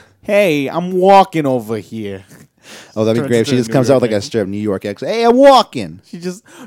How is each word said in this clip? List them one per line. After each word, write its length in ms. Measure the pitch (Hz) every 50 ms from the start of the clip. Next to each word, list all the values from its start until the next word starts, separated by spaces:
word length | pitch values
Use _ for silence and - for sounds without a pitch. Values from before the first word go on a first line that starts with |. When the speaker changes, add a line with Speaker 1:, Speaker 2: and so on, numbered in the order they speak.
| _ _ _ _
Speaker 1:
Hey, 460 | _ - 196 202 208 180 151 147 139
I'm 240 | 123 - 165 180 180
walking 540 | 185 180 180 196 196 196 190 - - 160 147
over 320 | 135 131 123 107 107 113
here. 480 | 107 92 - 113 110 107 101 98 95 95 _ - - - _ _ _ _ - - - - _ _
Speaker 2:
Oh, 100 | 107 110
that'd 100 | 110 113
be 40 | 120
Speaker 1:
Turns 60 | 139 135
Speaker 2:
great 100 | 120 117
if 60 | 110
she 40 | 143 131
Speaker 1:
into 20 |
a 40 | 127
Speaker 2:
just 80 | 120 113
Speaker 1:
New 40 | 113
Speaker 2:
comes 140 | 139 127
Speaker 1:
York 80 | 123 135
Speaker 2:
out 60 | 127
like 100 | 123 113
a 40 | 107
Speaker 1:
accent. 80 | 101 101
Speaker 2:
strip 220 | - - 113 98 95
New 80 | 101
York 260 | 104 107 104 95 95 -
accent. 280 | 104 101 - 131 151 214
"Hey, 100 | 233 233
I'm 120 | 233 240
walking." 640 | 254 277 277 269 240 202 - - 131 98 80 80 101 _
Speaker 1:
She 140 | _ - 175
just, 240 | 170 180 180 214 _ _ - - 254